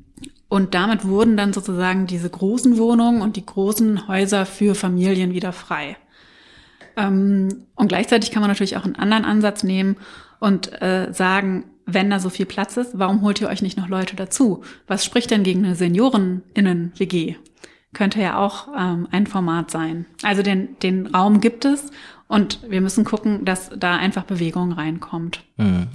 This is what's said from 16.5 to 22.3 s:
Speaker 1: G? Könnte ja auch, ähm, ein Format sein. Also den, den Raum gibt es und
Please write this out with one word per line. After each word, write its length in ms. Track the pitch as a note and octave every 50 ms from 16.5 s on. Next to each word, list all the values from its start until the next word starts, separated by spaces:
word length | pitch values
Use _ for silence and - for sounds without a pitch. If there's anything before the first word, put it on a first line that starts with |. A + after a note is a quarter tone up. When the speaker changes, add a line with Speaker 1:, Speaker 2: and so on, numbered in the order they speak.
| - - G3+ F#3+ F3+ E3+ E3+ F3 - - G3
Speaker 1:
G? 300 | E3+ F3+ F3 D#3+ D#3+ E3 - - _ _ _ - - - _ _ _ -
Könnte 260 | - G#3+ G3 - G#3+
ja 180 | G#3 F3+ - -
auch, 300 | G3 G3+ - - - - C#4+ C#4
ähm, 300 | F#3 F3+ F3 E3+ F3 -
ein 180 | - F3+ G#3 G3
Format 440 | - G3 F3+ E3+ E3 E3+ E3 -
sein. 340 | - D#3+ D#3+ D#3+ E3 E3+ E3+ - _ -
Also 220 | - G#3 G3+ F#3+ G3
den, 340 | G3+ G3 F#3 F#3+ - - - -
den 240 | F#3 F#3+ F#3+ F#3 -
Raum 320 | - F#3 F#3 G#3 G#3+ G#3
gibt 240 | G3 A#3 A3+ - -
es 280 | C#4 C#4 C#4+ C#4+ - - - - - - - _
und 320 | -